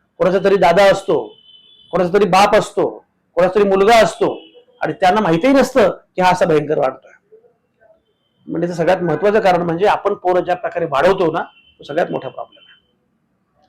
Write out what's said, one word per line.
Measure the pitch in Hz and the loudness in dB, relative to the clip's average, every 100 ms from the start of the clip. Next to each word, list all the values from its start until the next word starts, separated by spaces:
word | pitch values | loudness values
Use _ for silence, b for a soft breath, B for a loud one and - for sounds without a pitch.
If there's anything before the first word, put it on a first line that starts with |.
| _ - | _ -4
कोणाचा | 175 190 | -2 0
तरी | 190 196 | 0 2
दादा | 180 185 | 2 4
असतो, | 196 180 - 147 107 - _ _ _ _ _ | 4 2 -2 -4 -4 -18 _ _ _ _ _
कोणाचा | 180 180 196 | -4 -2 0
तरी | 196 | 2
बाप | 185 208 214 | 4 4 2
असतो, | - - 135 107 _ _ _ | 0 -4 -4 -6 _ _ _
कोणाचा | 170 180 | -2 0
तरी | 208 202 | 2 0
मुलगा | 190 196 226 | 2 4 4
असतो | 202 - 170 - - - _ _ | 4 0 -4 -4 -16 -20 _ _
आणि | - | -10
त्यांना | 156 185 175 | -2 0 2
माहितीही | 165 165 254 | 0 0 2
नसतं | 277 - 262 190 | 2 2 2 0
की | - _ - | -2 _ -2
हा | 185 | 0
असा | 180 | 0
भयंकर | 185 151 147 156 | 0 0 0 -2
वाढतोय. | 131 - - _ _ _ _ _ _ _ _ _ _ _ _ _ - | -2 -6 -20 _ _ _ _ _ _ _ _ _ _ _ _ _ -12
म्हणजे | 165 175 | -8 -6
ते | |
सगळ्यात | 170 165 180 | -4 -2 -2
महत्वाचं | 175 151 202 208 | -2 -2 0 0
कारण | 185 175 | 0 0
म्हणजे | 175 165 202 | -2 -2 0
आपण | 156 202 | 0 -4
पोरं | 202 180 180 | -4 -2 -2
ज्या | 170 180 | -2 -6
प्रकारे | 160 170 | -6 -8
वाढवतो | 165 135 175 190 165 | -4 0 0 2 -2
ना, | 170 247 _ _ _ | -4 -10 _ _ _
तो | |
सगळ्यात | - 151 - | -8 -6 -4
मोठा | 165 131 | -6 -10
प्रॉब्लेम | - - _ _ | -16 -18 _ _
आहे, | _ _ _ _ _ _ _ _ _ | _ _ _ _ _ _ _ _ _